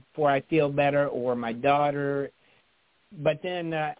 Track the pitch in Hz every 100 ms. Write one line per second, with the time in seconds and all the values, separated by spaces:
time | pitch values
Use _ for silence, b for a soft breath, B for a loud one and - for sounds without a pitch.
0 | - - 147 139 - 160 143 143 143 143
1 | 143 123 123 120 117 117 139 143 147 143
2 | 143 139 139 _ b b b _ _ _
3 | _ 175 147 151 180 180 165 160 151